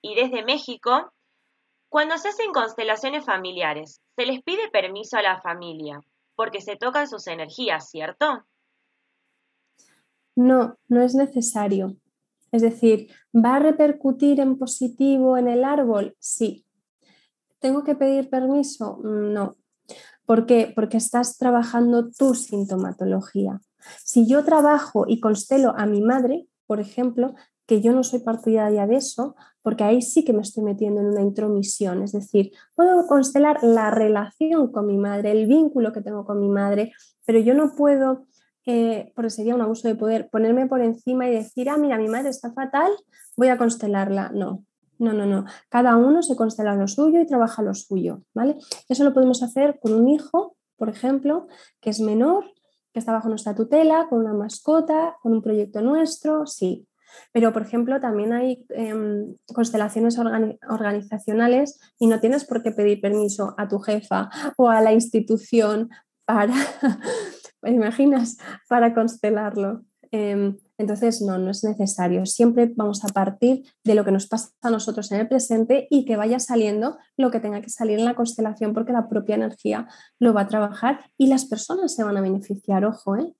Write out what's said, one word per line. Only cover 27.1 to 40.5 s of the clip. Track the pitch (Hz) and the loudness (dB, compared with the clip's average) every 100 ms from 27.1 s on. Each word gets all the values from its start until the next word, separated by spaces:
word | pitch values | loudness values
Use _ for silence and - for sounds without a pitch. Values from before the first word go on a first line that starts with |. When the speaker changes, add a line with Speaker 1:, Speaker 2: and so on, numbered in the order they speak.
| 233 254 262 _ _ _ | -2 -4 -6 _ _ _
Speaker 2:
que | 214 | 2
yo | 226 | 4
no | 254 | 2
soy | 254 247 | 0 -4
partidaria | 226 226 226 220 214 214 202 | -4 -4 0 0 2 0 2
de | 254 | 0
eso, | 269 - 277 - _ _ | -2 -8 -8 -10 _ _
porque | 220 226 | -6 -2
ahí | 208 240 | 2 2
sí | 240 330 311 | 2 0 2
que | |
me | 214 | 0
estoy | 208 - | -2 -4
metiendo | 208 202 214 208 | -4 -2 -2 0
en | 202 | 0
una | 208 | 0
intromisión. | 202 202 214 202 202 - 196 185 | 0 -2 -2 -2 -2 -4 -4 -4
Es | 202 | -4
decir, | 208 202 208 196 - _ - | -8 0 0 0 -8 _ 2
puedo | 349 359 349 | 4 4 4
constelar | 285 269 277 294 294 | 2 2 2 2 4
la | 233 226 214 | 4 4 2
relación | 214 214 214 208 _ 311 330 262 | 2 2 0 -4 _ 0 2 0
con | 214 208 | -2 -2
mi | 196 | 0
madre, | 202 202 208 | 0 -2 0
el | 214 220 | 2 4
vínculo | 302 302 277 226 | 4 4 2 -2
que | 226 | -4
tengo | 202 208 202 | -8 -10 -6
con | 208 | -2
mi | 202 | 0
madre, | 202 202 202 226 _ _ _ - | 0 0 0 -2 _ _ _ 2
pero | 226 | 4
yo | 226 | 6
no | 277 302 - | 4 2 2
puedo, | 294 277 269 262 _ _ _ _ - | 4 4 2 -2 _ _ _ _ -2
eh, | 233 226 214 - - | 0 0 -2 -8 -6
porque | 226 | -6
sería | 220 214 247 | -4 -2 0
un | |
abuso | 220 226 233 | 0 -2 -4
de | 220 | -2
poder, | 220 220 - | -2 -2 -2
ponerme | 220 220 | 0 2